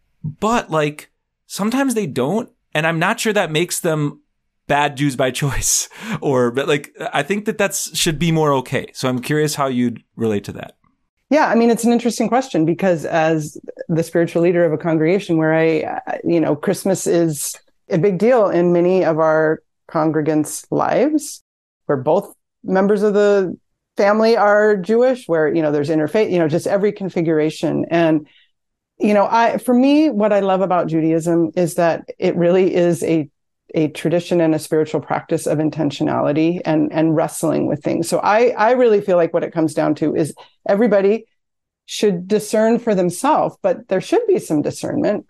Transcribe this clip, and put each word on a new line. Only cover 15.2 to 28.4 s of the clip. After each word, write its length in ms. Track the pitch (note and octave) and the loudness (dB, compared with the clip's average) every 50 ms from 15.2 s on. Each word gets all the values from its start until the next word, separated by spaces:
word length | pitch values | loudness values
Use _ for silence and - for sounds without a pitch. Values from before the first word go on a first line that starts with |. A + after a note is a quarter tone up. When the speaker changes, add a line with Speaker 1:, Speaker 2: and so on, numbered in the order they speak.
| - - E3 | 0 0 0
Speaker 2:
where 160 | D#3+ D#3+ D#3 D#3+ | 0 2 2 2
I, 280 | D#3+ D#3+ D#3+ D#3+ - | 2 2 2 2 0
uh, 360 | - - - - - - - - - | -2 -4 -6 -8 -8 -8 -8 -6 -2
you 160 | E3 E3+ E3 | 0 0 0
know, 160 | D3+ D3 D3+ | 2 0 -2
Christmas 500 | D3 - G3+ F3 - - G3 F#3 - - | -2 -2 -4 -4 -2 0 -2 -2 -2 0
is 500 | E3 F3 E3+ E3+ E3 D3 C#3 - - - - _ _ _ _ _ - | 0 0 2 2 0 -2 -4 -8 -10 -12 -14 _ _ _ _ _ -4
a 80 | G3 | -2
big 220 | E3 F3 G3+ F3+ E3 | 0 2 2 0 2
deal 300 | G3+ A#3+ C4 A#3 G3+ F3+ | 2 4 4 4 4 2
in 220 | - F3 F3 F3 | 2 2 2 4
many 320 | F3 F3 F3 F3+ F#3 F#3 D3+ | 4 4 4 2 2 2 2
of 140 | D#3+ D#3+ | 2 2
our 460 | D#3 D#3+ D#3+ D#3 D#3 D#3 D#3 D#3+ - _ _ _ _ _ - | 2 2 2 4 2 2 0 0 -2 _ _ _ _ _ -6
congregants' 760 | - D#3+ D#3 D#3+ D3 D#3+ D3 D3+ D#3 D3+ D3 - - - - - | -2 -2 0 0 0 0 0 0 0 0 0 -2 -6 -12 -8 -4
lives. 760 | D#3 D3 D3+ - - F3 B3 D4+ D#4 D4 - - - - _ _ _ _ _ _ _ _ _ | -2 -2 0 0 2 2 0 2 0 -2 -4 -6 -16 -16 _ _ _ _ _ _ _ _ _
We're 100 | - D3 | -4 -4
both 380 | C3 B2 D3+ E3 G3 - - - _ _ _ _ _ - | -2 0 0 0 0 -2 -4 -14 _ _ _ _ _ -6
members 380 | F#3+ F#3+ F#3+ G3+ G3 G#3+ G3 | -2 0 0 2 2 2 2
of 140 | G#3 G#3+ G3 | 0 0 2
the 420 | G3+ G#3 G3+ G3+ G3 F#3+ D#3+ - - _ _ _ _ _ _ - | 2 4 4 4 2 0 -2 -6 -10 _ _ _ _ _ _ -2
family 400 | - G#3 G3+ G#3+ G#3+ A3 A3+ A#3 | 0 2 2 4 4 4 2 4
are 400 | G3+ G3+ G#3 G#3 G#3 G#3+ G#3+ G#3 | 4 4 4 4 4 4 4 2
Jewish, 500 | G3 F3 - A3+ A#3 B3 C4 B3+ B3 - | 0 0 0 2 2 2 2 0 -2 -4
where, 240 | - E3 D#3+ D#3 D3 | -2 0 0 0 0
you 120 | - E3 D#3 | 0 0 0
know, 80 | D3+ | 0
there's 180 | D3 D3 C#3+ D#3 | 0 0 0 0
interfaith, 420 | D#3+ D#3 D3+ D3 - G#3+ G#3+ - | 0 0 0 0 0 0 0 0
you 60 | F3+ | 0
know, 100 | F3 E3 | 0 0
just 200 | D3 D#3+ E3+ - | 2 0 -2 -2
every 240 | - G3 G3 G3+ G#3 | 0 -2 0 0 0
configuration. 920 | G#3 - G3 E3+ - F3+ E3 E3 D#3+ D3+ D3+ D#3+ - - E3+ D3 D3 D3 D#3 - | -2 -4 -8 -6 -4 -2 0 0 0 0 0 -2 -2 -4 -4 -2 -2 -2 -2 -2
And, 380 | E3 E3+ E3 D#3+ D#3+ D3+ D3+ _ _ _ | 0 2 2 2 2 0 -2 _ _ _